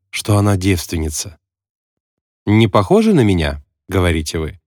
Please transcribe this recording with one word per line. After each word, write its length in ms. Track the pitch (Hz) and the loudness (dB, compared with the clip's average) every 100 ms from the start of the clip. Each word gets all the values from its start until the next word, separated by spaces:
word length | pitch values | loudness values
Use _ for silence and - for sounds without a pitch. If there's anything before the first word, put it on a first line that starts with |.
| _ - | _ -10
что 200 | - 104 | -2 0
она 200 | 101 98 | 0 0
девственница. 800 | 95 90 - 80 78 73 - - _ _ _ _ _ _ _ _ _ _ - | 0 -2 -4 -6 -6 -8 -12 -16 _ _ _ _ _ _ _ _ _ _ 0
"Не 200 | 107 113 | 2 4
похоже 460 | - - 202 220 | 2 2 2 4
на 80 | 180 | 4
меня?" — 420 | 107 90 76 71 - _ - | 2 2 -2 -6 -14 _ -6
говорите 520 | 95 90 80 76 82 | -2 0 -2 -4 -8
вы. 200 | 78 92 | -8 -12